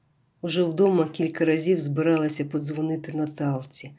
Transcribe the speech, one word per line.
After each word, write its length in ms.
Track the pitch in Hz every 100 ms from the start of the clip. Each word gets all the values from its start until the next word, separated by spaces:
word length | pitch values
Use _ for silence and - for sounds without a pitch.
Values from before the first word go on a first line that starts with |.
| _ _ _ _
Уже 220 | 170 170
вдома 460 | 170 160 196 185 156
кілька 360 | - 160 -
разів 360 | 165 156 160 180
збиралася 640 | 143 143 160 160 151 -
подзвонити 680 | 143 151 143 151 156 160 156
Наталці, 800 | 151 151 - 143 131 131 - 139